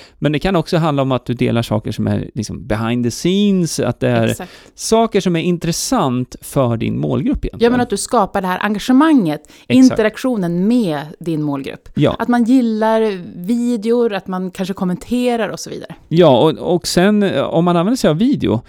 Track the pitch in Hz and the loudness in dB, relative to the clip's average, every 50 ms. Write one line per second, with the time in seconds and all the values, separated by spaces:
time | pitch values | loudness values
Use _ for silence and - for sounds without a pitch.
0 | - - _ - - 147 151 143 - 190 196 170 156 - - 165 160 165 143 139 | -20 -20 _ -4 -2 -2 0 0 0 0 0 0 0 0 0 0 2 2 0 0
1 | 135 131 131 123 - - - - 123 120 117 117 117 - - 107 - 104 104 - | 0 0 0 -2 -2 -4 -4 -2 0 0 0 0 0 0 -2 -4 -2 -4 -4 -4
2 | 110 107 104 104 101 - - - 104 - 95 - - 117 104 104 113 113 120 123 | -2 -2 -2 -2 -4 -6 -6 -8 -8 -6 -8 -10 -6 -4 -4 -2 -2 -2 -2 0
3 | 120 120 113 - - 170 185 196 208 202 196 185 175 151 - - 127 107 120 - | -2 -2 -2 -2 -2 0 0 2 2 2 2 2 0 -2 -2 -2 -2 -2 -2 0
4 | - 127 123 117 113 113 113 - 185 - - - - - _ - - - 220 226 | 0 0 2 2 2 0 -2 -4 -8 -14 -18 -20 -20 -20 _ -10 -4 0 2 2
5 | 226 220 - 202 180 185 175 165 165 180 180 170 - 165 170 - - - 269 247 | 2 2 0 0 0 0 0 0 0 0 -2 -2 -2 -4 -4 -4 -4 -2 0 0
6 | 180 135 123 127 123 - - - - - - 143 131 120 117 110 113 110 110 123 | 0 0 0 -2 -4 -6 -10 -16 -12 -4 0 0 0 2 0 -2 -2 -4 -4 -2
7 | 143 151 135 120 151 247 302 - - - - - 226 233 247 247 247 240 202 196 | -2 -2 -2 -2 0 -2 -2 -2 -4 -6 -4 0 2 2 2 2 0 -2 -2 -6
8 | - - - 240 202 185 - 202 190 180 180 - - 208 214 202 - - 254 262 | -4 -2 0 0 0 0 0 -2 -2 -2 -4 -2 -2 -2 -4 -2 0 4 4 6
9 | 302 320 311 269 196 156 147 - - - - - - - 240 254 262 254 - - | 6 6 4 4 4 2 -2 -4 -8 -14 -20 -12 -4 2 4 6 6 6 4 2
10 | 220 214 214 - - 262 254 214 180 170 170 175 185 208 240 254 226 180 151 143 | 0 0 -2 -2 -4 -4 -2 -2 -2 -2 -2 0 0 2 2 2 0 0 -2 -4
11 | 151 151 - - 165 170 165 151 151 147 143 139 135 - - - - - - - | -6 -10 -14 -10 -6 -4 -4 -2 -2 -2 -4 -4 -6 -8 -12 -14 -16 -10 -2 0
12 | 147 127 - - 233 240 240 240 240 214 254 269 240 233 220 214 220 220 220 220 | 0 2 0 0 -2 0 0 2 2 4 4 2 2 2 0 0 0 2 2 2
13 | 220 220 202 185 170 107 - - 175 180 240 240 240 240 247 233 196 226 233 247 | 0 0 -2 -6 -10 -12 -14 -8 -4 -4 -2 -2 0 -2 -2 -2 0 0 2 2
14 | 240 233 202 190 - - 190 185 185 185 180 - 190 185 196 - 196 180 180 175 | 2 0 -2 -4 -6 -6 -6 -4 -4 -6 -6 -6 -6 -6 -4 -4 -4 -4 -4 -4
15 | - - 233 247 247 247 240 233 214 180 156 170 - - - - - - 160 - | -6 -4 -2 -2 0 0 0 -2 -2 -4 -6 -8 -12 -12 -12 -14 -14 -16 -18 -18
16 | - - 151 165 180 156 131 113 127 165 147 - 123 - 175 170 - - - 180 | -8 -2 2 4 6 6 6 6 4 2 2 0 -2 -2 -2 -2 -2 -2 2 2
17 | 175 202 214 208 202 185 135 - 123 - - 156 170 180 175 175 165 202 254 247 | 4 4 4 4 2 2 0 0 -2 0 0 0 2 2 2 2 2 0 0 0
18 | - 190 151 156 220 262 285 143 - 92 98 117 - | 2 2 2 2 2 0 0 0 0 0 0 0 -2